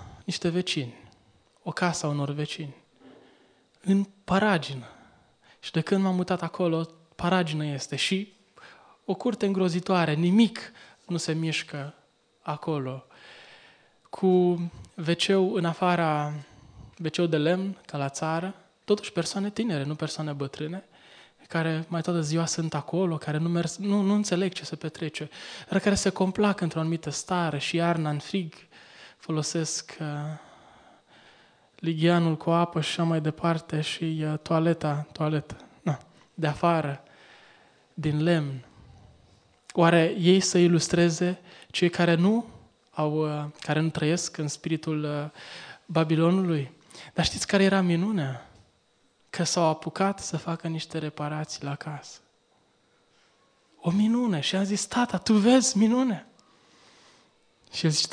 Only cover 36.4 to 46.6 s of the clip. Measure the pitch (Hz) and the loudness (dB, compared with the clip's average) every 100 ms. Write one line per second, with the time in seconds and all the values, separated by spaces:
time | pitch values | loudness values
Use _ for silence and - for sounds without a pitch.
36.4 | 156 143 170 165 147 139 - - - - | -2 2 2 2 0 -6 -12 -20 -20 -20
37.4 | - - _ _ _ - 151 147 160 165 | -20 -20 _ _ _ -6 -2 0 2 2
38.4 | 143 131 - - - - - - _ _ | 0 -8 -14 -20 -20 -20 -20 -20 _ _
39.4 | _ _ _ - 165 165 160 202 175 190 | _ _ _ 4 6 6 4 2 6 6
40.4 | 185 180 175 170 - 175 170 160 180 180 | 6 4 6 4 2 4 4 2 -2 -2
41.4 | - - - - 175 175 170 170 185 226 | -10 -20 -8 0 0 4 4 6 4 2
42.4 | - - - _ _ - 151 151 151 151 | -2 -12 -20 _ _ -4 -2 0 -2 -2
43.4 | 147 - - 151 160 - 151 175 - - | -6 -10 -2 0 2 0 0 0 -2 -6
44.4 | 151 - 165 160 160 151 151 147 151 - | -6 -6 -4 -4 -2 -4 -2 -4 -6 -10
45.4 | - - - - - 160 156 160 165 190 | -18 -18 -18 -20 -2 0 2 4 4 4
46.4 | 185 160 | 2 0